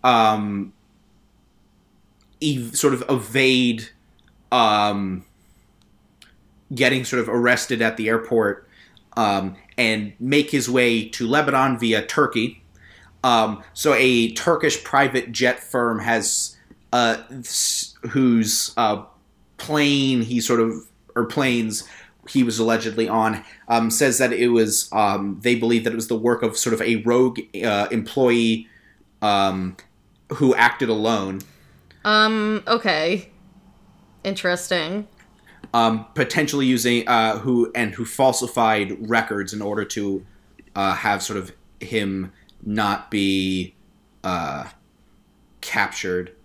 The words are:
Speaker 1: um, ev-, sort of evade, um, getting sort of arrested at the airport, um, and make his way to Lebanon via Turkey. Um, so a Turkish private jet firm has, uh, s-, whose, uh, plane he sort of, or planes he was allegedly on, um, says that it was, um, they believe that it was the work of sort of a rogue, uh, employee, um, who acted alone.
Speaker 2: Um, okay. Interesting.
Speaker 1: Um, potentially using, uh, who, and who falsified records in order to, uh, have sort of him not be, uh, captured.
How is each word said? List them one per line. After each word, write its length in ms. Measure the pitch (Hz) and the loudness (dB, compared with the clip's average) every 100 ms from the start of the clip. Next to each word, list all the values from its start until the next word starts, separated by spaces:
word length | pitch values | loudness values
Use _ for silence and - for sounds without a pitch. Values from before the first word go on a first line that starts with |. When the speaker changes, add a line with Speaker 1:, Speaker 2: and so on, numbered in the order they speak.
Speaker 1:
um, 680 | 127 120 110 107 104 101 95 _ _ _ _ _ _ _ _ _ _ _ _ _ _ _ _ _ | 4 4 4 2 -2 -6 -8 _ _ _ _ _ _ _ _ _ _ _ _ _ _ _ _ _
ev-, 340 | 156 135 117 - | -4 -2 -4 0
sort 180 | 147 | 2
of 100 | 131 127 | 2 -2
evade, 800 | 135 113 120 131 127 123 113 107 _ _ _ _ _ _ | -4 0 2 4 4 2 0 -6 _ _ _ _ _ _
um, 760 | 123 113 107 104 101 98 92 - _ _ _ _ _ _ _ _ _ - _ _ _ _ | 2 4 4 2 0 -4 -6 -10 _ _ _ _ _ _ _ _ _ -20 _ _ _ _
getting 320 | 127 127 131 123 | 0 2 2 -2
sort 160 | 127 | -2
of 80 | 110 | 0
arrested 520 | 120 120 120 - 120 | 2 2 2 0 0
at 160 | 113 113 | 0 0
the 120 | 110 | -2
airport, 580 | 113 113 117 107 98 - _ - _ _ - | -2 0 0 0 -2 -10 _ -20 _ _ -2
um, 380 | 107 98 95 92 _ - | 0 0 -4 -10 _ -2
and 360 | 117 110 104 - | 0 0 -4 -8
make 320 | 123 143 147 | 0 2 2
his 180 | 147 117 | -2 0
way 380 | 127 123 117 107 | 2 4 2 -2
to 180 | - 117 | -6 0
Lebanon 500 | 139 147 139 135 123 | 0 2 2 2 0
via 240 | 117 110 104 | 0 0 0
Turkey. 560 | - 139 120 120 - _ _ - - - _ | 0 0 0 -4 -6 _ _ -20 -20 -20 _
Um, 400 | 127 117 110 104 - | 2 2 2 -2 -12
so 200 | - 156 | -4 0
a 380 | 139 131 123 113 | 4 4 4 2
Turkish 500 | 113 - 165 156 - | -2 0 0 0 -2
private 480 | - 139 139 123 120 | 0 2 2 0 -4
jet 280 | 117 123 123 | 0 0 0
firm 400 | - 127 120 110 | -4 -2 -2 -2
has, 560 | 101 117 101 - - - _ - _ | 0 0 0 -4 -6 -10 _ -20 _
uh, 240 | 123 117 113 - 131 | 0 2 0 -6 -16
s-, 560 | 120 - - - - - 120 | -8 -4 -4 -4 -8 -10 -6
whose, 640 | 143 131 117 107 - - - | 0 4 4 2 -2 -4 0
uh, 260 | 113 104 - _ _ _ _ _ | 0 0 -6 _ _ _ _ _
plane 640 | - 151 147 143 135 127 | -4 0 2 2 2 0
he 180 | 113 120 | 0 -2
sort 200 | 110 120 | 0 2
of, 260 | 113 113 - _ _ - | 2 -2 -12 _ _ -4
or 100 | 113 | -2
planes 640 | - 135 120 110 107 - - - _ - | 0 0 0 -2 -6 -10 -20 -20 _ -4
he 140 | 139 | 0
was 160 | 120 110 | 2 2
allegedly 480 | 113 113 113 107 113 | 2 2 0 -2 0
on, 360 | 113 110 107 - - - | 2 0 -2 -10 -20 -2
um, 220 | 117 113 | 0 2
says 280 | 113 147 117 | 2 2 2
that 160 | 127 | 0
it 160 | 110 120 | 2 2
was, 400 | 117 110 107 - | 4 2 0 -2
um, 480 | 104 104 101 101 98 | 0 2 0 -4 -4
they 140 | 113 120 | 0 0
believe 280 | 117 117 117 | 2 2 0
that 80 | |
it 20 | 113 | -4
was 120 | 110 | -4
the 100 | 113 | -2
work 260 | 113 117 | 0 0
of 140 | 120 107 | -2 -2
sort 160 | - | -2
of 80 | 110 | 0
a 160 | 113 113 | 0 0
rogue, 420 | 110 120 127 120 - 98 | 2 4 2 0 -12 -6
uh, 240 | 110 101 104 | -2 0 0
employee, 760 | 117 110 - 127 120 117 110 113 - _ _ _ _ | -2 -4 0 2 4 2 0 -4 -20 _ _ _ _
um, 560 | 107 101 98 95 92 92 - _ _ _ _ | 0 2 0 -2 -6 -10 -20 _ _ _ _
who 200 | - 139 123 | 0 2 6
acted 340 | 120 - 123 | 4 4 -2
alone. 500 | 107 110 110 95 95 - _ _ _ _ - | 0 2 0 -2 -8 -12 _ _ _ _ -8
Speaker 2:
Um, 600 | 214 214 214 220 214 214 - | 0 2 4 2 -2 -4 0
okay. 600 | 226 220 156 160 196 - _ - - _ _ _ _ _ _ | 0 0 0 0 -2 -6 _ -20 -20 _ _ _ _ _ _
Interesting. 840 | - 196 185 180 - 180 156 196 208 _ - _ _ - - | -8 -4 -2 -2 -2 -2 -2 -6 -8 _ -20 _ _ -20 -2
Speaker 1:
Um, 320 | 117 113 110 107 - | 2 2 2 -6 -4
potentially 500 | 127 - 151 143 131 | -2 0 -2 0 2
using, 420 | 127 117 120 - | 2 2 0 2
uh, 320 | 117 110 104 | 2 2 0
who, 320 | 110 120 113 120 | 0 0 0 -2
and 180 | 113 | -4
who 120 | 92 113 | -6 -12
falsified 1040 | - 131 123 120 - 113 107 98 98 110 | 2 2 2 -4 0 2 2 -2 -6 -2
records 440 | 117 110 101 95 | -2 0 -6 -6
in 80 | 107 | -6
order 240 | 101 104 98 | -6 -6 -6
to, 400 | - 101 98 98 - _ _ - - | -6 -4 -4 -8 -20 _ _ -14 -4
uh, 180 | 98 92 | -2 0
have 260 | 110 101 | -2 -2
sort 140 | - 104 | -4 -8
of 140 | 92 - _ _ | -10 -18 _ _
him 520 | 107 113 101 98 92 - _ - - | -6 -4 -4 -4 -8 -12 _ -16 -6
not 440 | 107 104 101 - | -2 0 -2 -4
be, 640 | 104 98 98 95 92 90 _ _ _ _ _ | -2 0 0 0 -2 -6 _ _ _ _ _
uh, 420 | - 90 80 71 67 - _ _ _ _ _ _ _ _ | -6 -4 -4 -8 -12 -18 _ _ _ _ _ _ _ _
captured. 720 | - - 98 - 95 90 90 - | -6 -2 -2 -4 -6 -4 -6 -14